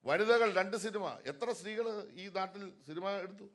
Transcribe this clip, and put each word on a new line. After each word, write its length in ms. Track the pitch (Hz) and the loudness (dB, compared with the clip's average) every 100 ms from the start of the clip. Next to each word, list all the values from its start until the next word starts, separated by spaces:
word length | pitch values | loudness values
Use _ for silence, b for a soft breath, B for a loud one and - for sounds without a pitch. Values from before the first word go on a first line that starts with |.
വനിതകൾ 440 | 117 160 214 233 220 185 | 4 4 6 6 6 4
രണ്ട് 160 | 196 214 | 2 -2
സിനിമ. 200 | 202 208 180 113 - | -4 -2 -4 -4 -8
എത്ര 160 | 143 240 220 | -6 -4 -4
സ്ത്രീകൾ 300 | 185 214 226 214 175 127 | -6 -4 -2 -4 -8 -12
ഈ 20 | 196 190 | -6 -4
നാട്ടിൽ 240 | 190 190 190 - - | -4 -6 -12 -14 -10
സിനിമ 220 | 156 190 196 | -6 -4 -4
എടുത്തു? 240 | 185 202 202 | -6 -12 -18